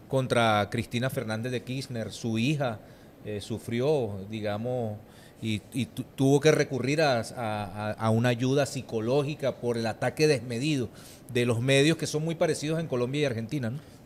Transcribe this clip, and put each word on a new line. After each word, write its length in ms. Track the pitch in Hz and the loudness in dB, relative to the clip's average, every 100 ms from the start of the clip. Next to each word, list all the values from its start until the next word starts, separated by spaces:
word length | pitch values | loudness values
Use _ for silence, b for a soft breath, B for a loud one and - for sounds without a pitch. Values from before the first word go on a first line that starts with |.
| - | -4
contra 600 | 135 127 120 113 104 101 | -2 2 4 4 4 2
Cristina 400 | 117 107 120 127 | -2 -2 -2 -2
Fernández 420 | 131 110 110 123 | -2 -4 -4 -4
de 120 | 123 | -4
Kirchner. 480 | 120 131 131 120 104 | -4 -8 -6 -6 -8
Su 260 | - 120 113 | -6 -2 2
hija, 400 | 120 151 131 107 B B B - 104 | 2 2 0 -4 B B B -16 -10
eh, 160 | 104 | -8
sufrió, 720 | - 110 - 117 135 151 113 101 98 | -6 -8 -4 -2 0 0 -2 -6 -8
digamos, 680 | 110 104 104 120 127 113 104 B B B - | -6 -4 -4 -4 -4 -4 -6 B B B -8
y, 180 | 110 107 - | -4 -4 -4
y 140 | 127 110 | -4 -4
tu-, 160 | - - - | -6 -10 2
tuvo 240 | 135 143 | 4 6
que 120 | 156 | 6
recurrir 500 | 151 147 131 120 151 | 4 2 -2 0 2
a, 200 | 151 120 | 2 2
a, 20 | 110 - | -2 -6
a, 560 | 113 107 101 104 107 | -4 -4 -6 -6 -6
a 160 | 107 110 | -2 2
una 180 | 110 123 | 4 4
ayuda 380 | 120 127 139 139 | 2 2 2 0
psicológica 880 | 135 - 113 113 139 143 147 131 - | -4 -6 -4 0 0 0 -2 -4 -2
por 200 | 120 117 | -2 -2
el 120 | 113 | -2
ataque 400 | 104 127 123 156 | -2 -4 2 4
desmedido 640 | 135 123 117 147 143 113 B B B - | 4 0 -2 0 0 -2 B B B -4
de 140 | 120 120 | 2 2
los 140 | 117 | 2
medios 360 | 135 139 147 160 | 4 6 6 2
que 80 | 139 | 0
son 180 | 151 | -2
muy 120 | 160 160 | -2 0
parecidos 440 | 170 151 147 160 | 0 0 -2 -2
en 60 | 165 | -2
Colombia 360 | 123 123 143 | 0 0 0
y 40 | 143 | 0
Argentina, 460 | 113 113 147 113 | 0 -4 -2 -2
¿no? 80 | 135 B B | -4 B B